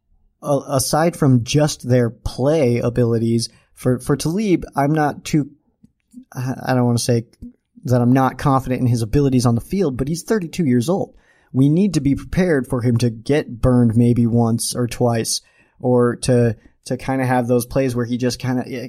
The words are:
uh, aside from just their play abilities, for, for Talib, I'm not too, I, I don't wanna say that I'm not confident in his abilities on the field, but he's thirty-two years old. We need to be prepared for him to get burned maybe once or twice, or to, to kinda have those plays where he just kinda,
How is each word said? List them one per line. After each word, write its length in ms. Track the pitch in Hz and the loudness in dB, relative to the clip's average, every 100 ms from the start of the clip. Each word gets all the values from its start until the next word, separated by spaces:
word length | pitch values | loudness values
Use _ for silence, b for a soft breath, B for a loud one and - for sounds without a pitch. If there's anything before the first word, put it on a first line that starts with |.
| _ _ _ _ | _ _ _ _
uh, 180 | 151 139 - | -2 -2 0
aside 500 | 135 - 151 170 - | -2 0 0 0 2
from 280 | 143 127 | 2 2
just 440 | - 147 151 - 123 | 2 2 2 0 0
their 220 | 123 117 | 2 2
play 680 | - - - 135 160 123 120 | -2 -8 -2 0 2 2 2
abilities, 720 | 120 120 117 117 113 117 117 b b | 0 0 0 0 0 0 -2 b b
for, 260 | - 127 120 | -6 -2 -2
for 160 | - 135 | -2 -2
Talib, 480 | 156 185 214 156 - | -2 -2 0 0 -2
I'm 180 | 139 139 | -2 0
not 320 | 156 147 - | 0 -2 -4
too, 280 | - 151 143 - _ _ _ _ _ 254 - | -2 -2 -2 -8 _ _ _ _ _ -20 -16
I, 220 | - 123 - - | -10 -8 -6 -2
I 80 | |
don't 120 | 127 123 | 2 2
wanna 120 | 120 | 0
say 280 | - 120 - - 240 _ _ - | 0 -2 -2 -14 -20 _ _ -10
that 180 | 135 123 | 0 2
I'm 100 | 120 | 4
not 260 | 135 131 - | 4 2 0
confident 420 | 151 131 127 123 | 0 0 0 -2
in 60 | 123 | 0
his 140 | 120 | 0
abilities 440 | 110 143 139 127 120 | 0 0 2 2 2
on 80 | |
the 60 | 117 | 0
field, 360 | - 196 156 123 | -2 -2 -2 -2
but 120 | 135 | -6
he's 160 | 170 | -4
thirty-two 420 | - 220 160 - 147 | -2 -2 -2 -2 0
years 220 | 123 127 | 2 0
old. 260 | 190 - - b b b | -2 -4 -12 b b b
We 160 | 131 143 | 2 4
need 260 | 160 208 | 4 2
to 60 | 156 | 0
be 140 | 143 | 0
prepared 520 | 135 - 175 185 143 123 | -2 -2 -2 2 0 -2
for 160 | 127 | -2
him 140 | 123 117 | 0 0
to 120 | 123 | 0
get 500 | 113 - 143 - 117 | -4 -2 -2 -2 -2
burned 360 | 131 123 120 110 | 2 4 4 4
maybe 300 | 120 120 117 | 2 2 2
once 480 | 117 117 117 - | 2 0 -2 -4
or 120 | - 120 | -6 -6
twice, 540 | - 123 117 - - b b b b | -2 -2 -2 -4 -8 b b b b
or 380 | 127 123 120 110 | 0 2 2 0
to, 400 | - 123 117 110 b b - | 0 2 2 -2 b b -10
to 100 | 127 | -8
kinda 280 | - 131 | -4 -2
have 220 | 127 127 120 | 0 0 2
those 200 | 123 117 | 0 0
plays 280 | 143 135 | -2 -2
where 100 | 120 | -2
he 140 | 117 120 | -4 -2
just 200 | 123 - | -4 -4
kinda, 260 | 123 127 - 127 | -4 -4 -6 -10